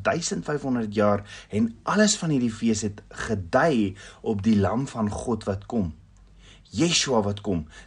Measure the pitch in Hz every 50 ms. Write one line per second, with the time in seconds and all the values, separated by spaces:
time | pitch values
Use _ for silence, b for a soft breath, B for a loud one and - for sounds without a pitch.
0 | 101 - - 170 170 - 196 175 - - 151 139 143 135 127 120 110 104 101 107
1 | 104 104 101 98 101 B B B B B 98 107 117 113 - - - - 170 202
2 | 214 202 - - 175 165 147 131 120 117 104 - 120 113 110 - 113 101 98 -
3 | - - - - - - 110 98 87 85 - 127 156 170 143 113 104 95 98 B
4 | B B B B - 113 110 98 95 113 110 101 95 90 107 120 139 131 - 120
5 | 107 104 98 - - 120 113 107 - 104 95 98 - - 123 117 92 80 - -
6 | - - - - - B B B B B B B B - - 104 156 175 160 -
7 | - 143 123 110 101 101 104 - - 104 95 82 76 B B B B